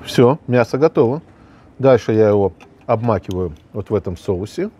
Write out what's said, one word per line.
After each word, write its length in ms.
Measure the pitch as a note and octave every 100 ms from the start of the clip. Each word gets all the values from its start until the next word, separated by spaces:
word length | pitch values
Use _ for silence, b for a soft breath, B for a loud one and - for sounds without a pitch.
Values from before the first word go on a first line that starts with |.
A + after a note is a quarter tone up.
Всё, 340 | - - A#2+ D3+ -
мясо 320 | B2 A2+ C3+
готово. 440 | D#3+ - A#2 D3 - b b b b _
Дальше 340 | C3 B2 -
я 160 | A2 G#2+
его 240 | G#2 G2 - - _ -
обмакиваю 680 | A2+ A#2+ G2+ - F2+ F2+ D#2 _
вот 180 | A2 F#2+
в 40 |
этом 220 | G#2 F#2+ F2
соусе. 540 | - F2+ G#2 - G3+